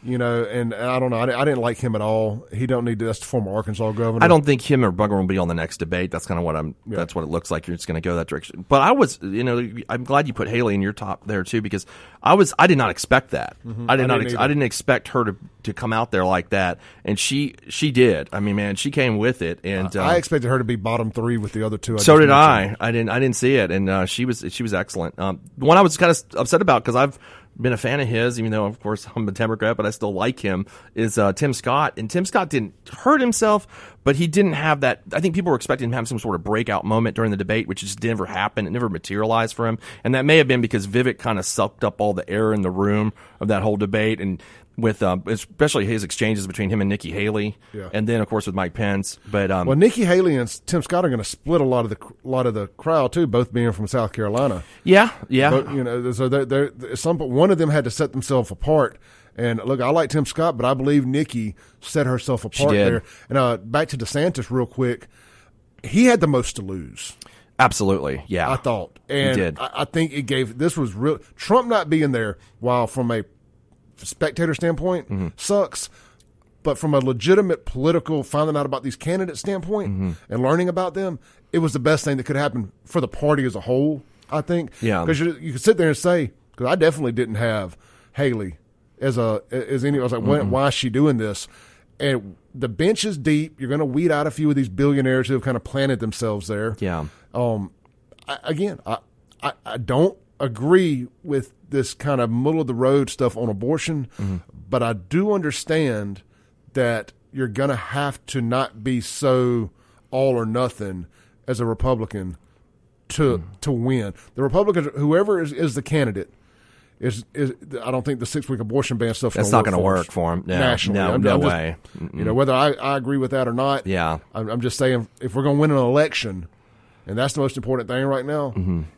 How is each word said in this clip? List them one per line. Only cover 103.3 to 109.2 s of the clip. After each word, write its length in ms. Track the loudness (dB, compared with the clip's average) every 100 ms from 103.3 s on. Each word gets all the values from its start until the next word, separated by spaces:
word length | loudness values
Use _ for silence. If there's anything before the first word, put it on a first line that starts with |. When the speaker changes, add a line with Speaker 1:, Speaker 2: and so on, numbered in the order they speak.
| 0
Speaker 1:
on 120 | -4
abortion, 600 | -4 -2 -2 -2 -4 -6 -6
Speaker 2:
Mm-hmm. 180 | -4 -4 -8 -20 -4
Speaker 1:
but 140 | -2
I 120 | -2
do 380 | -4 -2 -2 0
understand 920 | 0 -2 -6 -2 0 0 -2 -6 -10 _ _ _ _ _
that 400 | -2 0 0 -6 _ _
you're 160 | -6 -4
gonna 280 | 0 -2 -2
have 480 | -4 -4 -4 -6 -8
to 140 | -4
not 400 | -2 -2 -2 -6
be 160 | -4 -4
so 720 | -4 -2